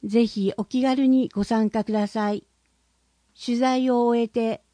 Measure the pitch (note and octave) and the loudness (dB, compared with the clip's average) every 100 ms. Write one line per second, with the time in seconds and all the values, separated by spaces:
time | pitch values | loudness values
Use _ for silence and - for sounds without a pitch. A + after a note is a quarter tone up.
0 | G#3+ G#3+ A3+ - G3 - G3+ B3+ C4 C4 | 0 0 0 0 -4 -4 -4 -2 0 2
1 | C4+ C4 B3+ - G3+ A3+ A3 A3 G#3 G#3+ | 4 4 2 -4 -2 0 0 -2 -2 -2
2 | G#3 A3 G#3 G#3 - _ _ _ _ _ | -2 -2 -4 -4 -8 _ _ _ _ _
3 | _ _ _ _ - A#3+ C4 B3+ B3+ A#3+ | _ _ _ _ -4 0 2 2 2 2
4 | A#3+ A#3 A#3 - A3+ A3 _ | 2 2 0 -2 -2 -4 _